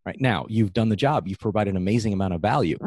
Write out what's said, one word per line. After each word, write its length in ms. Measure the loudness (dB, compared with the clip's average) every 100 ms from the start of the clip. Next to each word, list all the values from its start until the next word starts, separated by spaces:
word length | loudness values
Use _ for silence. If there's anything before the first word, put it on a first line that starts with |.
Right 160 | -12 -2
now, 260 | 0 0 0
you've 240 | 0 2
done 160 | 2 0
the 80 | 2
job. 320 | 2 0 -2
You've 100 | -4
provided 320 | -2 0 0
an 60 | 0
amazing 360 | 0 0 0
amount 220 | 0 0
of 60 | 0
value. 360 | 0 2 0 -2